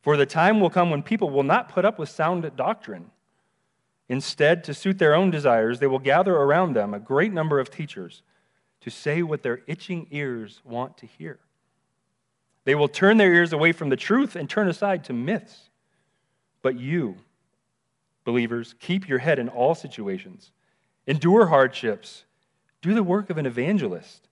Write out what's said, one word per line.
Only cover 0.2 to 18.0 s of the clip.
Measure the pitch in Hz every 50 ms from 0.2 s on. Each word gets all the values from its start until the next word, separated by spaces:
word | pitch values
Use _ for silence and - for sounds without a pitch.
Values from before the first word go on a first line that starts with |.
| 139
time | 139 - 165 165 190 220 214
will | 196 170
come | - 190 175 175
when | 160 143 147
people | - 226 214 208 160
will | 135 139 139
not | 139 165 233 247 -
put | - - 180
up | 202 208 202
with | 160 143
sound | - - 160 160 180 180 165 156 -
doctrine. | 131 127 160 220 214 - - 104 90 85 - _ _ _ _ _ _ _ _ _ _ _ _ _ _ _ _ _ _ _ _
Instead, | 123 135 135 - - - 151 147 170 175 165
to | - -
suit | - - 190 190 190
their | 180 156 147
own | 160 190 190
desires, | 165 156 143 139 120 113 110 113 120 120
they | 135
will | 139 131 135
gather | 131 139 139 160 185 196 180
around | 156 139 139 143 170 185 175 135
them | 117 104 101 104
a | 101
great | 107 - 131 139 175 220 196
number | 170 156 156 151 139
of | 131 -
teachers | - - 160 147 - - 92 85 - - _ _ _ _ _ _ _ _ _ _ _ _ _
to | -
say | - - - 151 147 165 175
what | 165 151 143 _
their | - 117 - _
itching | - 156 - - - 185 170 160 _
ears | 147 147 147 135 123 117 110 101 110 _ _
want | 135 117 120 127 135 _ _
to | -
hear. | 113 _ _ 156 160 147 _ _ _ _ _ _ _ _ _ _ _ _ _ _ _ _ _ _ _ _ _ _ _ _ _ _
They | - 139
will | 147 147 143
turn | 143 - 190 196 220
their | 226 208 185 175
ears | 170 175 170 165
away | 151 156 165 165
from | - 165 143
the | 135
truth | 127 - - 202 247 277 - -
and | - 151 139
turn | - - 214 185
aside | 160 - - 202 190 180 143
to | - 131
myths. | 117 120 143 214 185 - - - - _ _ _ _ _ _ _ _ _ _ _ _ _ _ _ _ _ _ _ _
But | _ 131 131 120
you, | 123 131 160 175 151 110 92 92 _ _ _ _ _ _ _ _ _ _ _ _ _ _ _ _